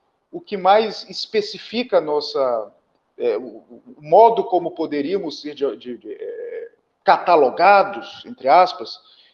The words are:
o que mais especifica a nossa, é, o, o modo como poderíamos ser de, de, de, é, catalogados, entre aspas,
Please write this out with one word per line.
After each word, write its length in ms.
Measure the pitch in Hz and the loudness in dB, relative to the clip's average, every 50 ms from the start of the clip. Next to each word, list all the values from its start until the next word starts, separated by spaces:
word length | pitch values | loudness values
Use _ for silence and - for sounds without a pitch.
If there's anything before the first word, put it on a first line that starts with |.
| _ _ _ _ _ _ | _ _ _ _ _ _
o 100 | - 175 | -18 -18
que 160 | - - 214 | -12 -10 -8
mais 520 | 190 180 185 202 220 226 208 180 - - - | 0 2 4 4 4 2 -2 -6 -12 -16 -16
especifica 920 | 185 - - - - 214 202 - - 180 - - 208 233 247 247 202 175 | -14 -14 -10 -6 -4 -4 -4 -6 -8 -16 -14 -8 -8 -8 -4 0 0 0
a 20 | |
nossa, 720 | 156 151 151 147 143 - - 147 135 127 120 117 107 101 _ _ _ _ _ _ _ _ _ - | 0 0 -2 -4 -4 -4 -4 -2 -2 -2 -2 -4 -6 -8 _ _ _ _ _ _ _ _ _ -6
é, 180 | 120 120 104 | -4 -4 -4
o, 280 | 110 127 120 104 110 - _ 120 117 _ - - | -4 -6 -12 -16 -20 -20 _ -20 -20 _ -20 -20
o 0 | - | -20
modo 460 | 151 151 165 202 226 233 226 196 185 | -2 4 6 6 6 6 4 0 -2
como 260 | - 185 175 170 160 | -2 -2 -2 -2 -4
poderíamos 680 | - - 160 143 147 147 143 160 190 196 175 156 139 - | -6 -6 -6 -4 -4 -4 -4 -4 -4 -6 -6 -8 -10 -12
ser 140 | - 147 147 | -14 -14 -8
de, 220 | 147 139 131 113 | -4 -4 -4 -4
de, 220 | 120 120 123 120 104 | -6 -12 -14 -14 -14
de, 140 | - 107 | -14 -14
é, 580 | - - 101 - - - - - 90 90 - - _ _ _ _ _ _ | -14 -12 -12 -12 -10 -12 -12 -12 -12 -12 -14 -16 _ _ _ _ _ _
catalogados, 1200 | - - 175 151 - 185 175 160 139 120 - - 170 196 202 196 185 - - 165 151 - - - - | 0 0 0 2 2 2 4 4 4 2 2 4 6 6 6 6 4 2 -4 -12 -14 -16 -18 -20 -18
entre 220 | - - - 120 131 | -20 -14 -4 0 4
aspas, 520 | 147 175 180 - - - 113 - - - _ _ _ _ _ _ | 6 6 6 4 0 -6 -14 -14 -16 -18 _ _ _ _ _ _